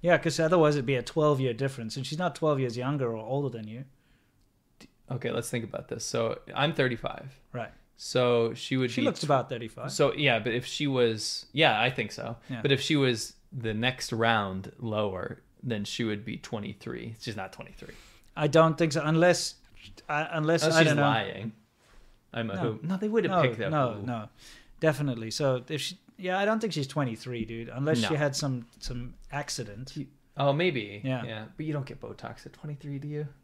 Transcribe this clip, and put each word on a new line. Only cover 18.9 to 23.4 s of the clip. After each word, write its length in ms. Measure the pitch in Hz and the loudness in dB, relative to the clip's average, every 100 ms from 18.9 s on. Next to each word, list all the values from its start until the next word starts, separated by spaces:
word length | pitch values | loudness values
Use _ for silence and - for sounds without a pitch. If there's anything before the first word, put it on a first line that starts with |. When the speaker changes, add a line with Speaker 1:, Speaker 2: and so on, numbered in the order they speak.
Speaker 1:
so, 80 | 147 | 2
unless, 500 | 151 160 180 170 - - - - - - - | 2 6 6 6 0 -8 -20 -20 -20 -20 -4
uh, 180 | 147 160 | -4 -2
unless, 320 | 165 156 165 | -2 2 4
Speaker 2:
Unless 120 | 151 160 | 4 6
Speaker 1:
I 40 | |
Speaker 2:
she's 80 | 156 | 6
Speaker 1:
don't 80 | 147 | 6
know. 60 | |
Speaker 2:
lying. 500 | 143 110 98 - 110 - _ _ _ - - - _ | 4 2 -2 -6 -10 -12 _ _ _ -20 -20 -20 _
I'm 180 | 117 113 | -6 -4
a 40 | 135 | -2
Speaker 1:
No. 40 | |
Speaker 2:
who. 180 | 120 107 | -2 -4
No, 140 | 151 185 | -4 -2
they 120 | 214 | 0
wouldn't 240 | 226 180 | 0 2
Speaker 1:
No, 100 | 185 | 2